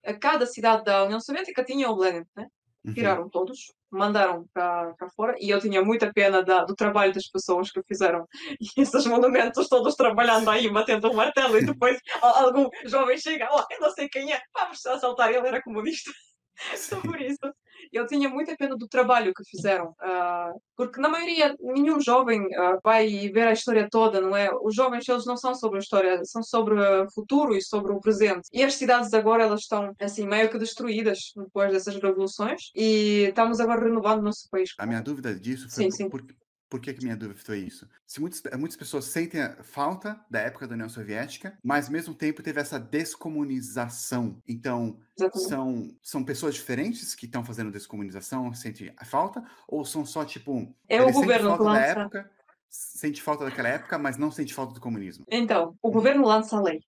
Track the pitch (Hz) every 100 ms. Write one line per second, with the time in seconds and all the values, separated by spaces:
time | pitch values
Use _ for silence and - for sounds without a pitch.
0 | - 208 277 240 240 - 226 220 214 196
1 | 196 220 233 294 381 - 247 277 254 202
2 | 185 170 170 - 262 _ _ _ - 226
3 | 214 175 175 175 185 - - _ _ 190
4 | 208 208 185 170 175 180 180 175 170 165
5 | 180 - 226 247 196 202 214 190 202 226
6 | 208 208 196 190 185 185 170 202 208 202
7 | 196 185 - 190 - 180 202 190 - 196
8 | 185 170 - 285 320 285 220 - 277 -
9 | 233 233 247 247 233 - - 254 214 -
10 | 247 208 240 226 220 220 226 208 220 220
11 | 226 220 262 269 262 220 - - 247 262
12 | - - 240 247 254 262 262 - 240 269
13 | 254 277 311 311 233 285 - - 302 -
14 | 285 269 277 285 - 480 359 330 254 -
15 | 247 247 226 247 247 247 240 214 226 330
16 | - - _ _ _ - - 440 - 392
17 | 320 320 262 285 277 - _ - 330 226
18 | 240 294 277 262 320 320 277 254 226 262
19 | 240 240 202 185 196 180 202 185 165 -
20 | 180 180 175 175 170 175 _ - 247 -
21 | 294 330 339 330 294 285 247 269 294 294
22 | 240 247 247 220 196 175 180 185 220 226
23 | 220 202 202 202 226 220 - 220 208 226
24 | 220 190 190 202 202 - 214 214 262 240
25 | - 247 240 247 262 254 220 196 202 202
26 | 190 180 - 226 226 226 214 208 196 190
27 | 196 - 208 285 294 202 - 208 196 196
28 | 220 202 208 180 - 240 269 277 247 240
29 | 220 220 214 226 220 208 - 208 202 202
30 | 202 208 202 208 220 226 220 - 233 214
31 | 220 175 - 208 190 196 196 190 196 196
32 | 196 190 190 - 214 349 - - 220 214
33 | 214 208 202 196 233 226 233 233 226 226
34 | 208 214 208 214 - 190 185 - 107 113
35 | 113 135 127 95 107 131 - - 196 196
36 | 196 135 - _ _ _ _ 131 117 131
37 | 127 110 110 98 - 104 90 - - _
38 | _ - 165 175 - 131 160 - 147 143
39 | 131 165 170 160 131 - - - 143 190
40 | 208 214 _ 113 113 - 127 117 113 117
41 | 104 107 123 - 190 - 120 143 143 160
42 | 170 156 151 156 160 143 143 139 113 147
43 | 165 - 165 151 143 131 110 113 120 120
44 | - 123 117 95 - 117 131 120 113 104
45 | _ - 185 190 - 139 131 120 104 -
46 | - 147 131 127 156 143 - 123 185 233
47 | - - 120 123 120 113 107 101 - 104
48 | 101 95 95 131 123 120 120 110 95 _
49 | - 139 190 240 233 - - 151 143 156
50 | 147 160 147 - - 131 98 _ _ 226
51 | 262 277 254 226 202 - 208 208 139 202
52 | 202 202 196 _ _ _ _ - - -
53 | 147 143 - 147 135 127 120 135 - 165
54 | 143 127 151 151 139 - 127 117 123 110
55 | 95 - - 233 233 196 165 - 233 214
56 | 233 285 240 220 214 214 190 156